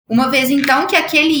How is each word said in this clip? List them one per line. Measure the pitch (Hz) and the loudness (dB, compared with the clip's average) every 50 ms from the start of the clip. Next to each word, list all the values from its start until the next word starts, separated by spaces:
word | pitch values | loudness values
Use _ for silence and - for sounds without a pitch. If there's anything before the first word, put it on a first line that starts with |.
| _ - | _ -4
Uma | 226 240 262 262 | 0 0 0 0
vez, | 277 262 262 254 | 0 0 0 0
então, | 285 277 262 277 262 294 349 - | 0 0 0 0 0 0 0 0
que | 392 | -2
aquele | 320 311 - 320 294 311 320 311 277 | -2 -2 0 0 0 2 2 0 0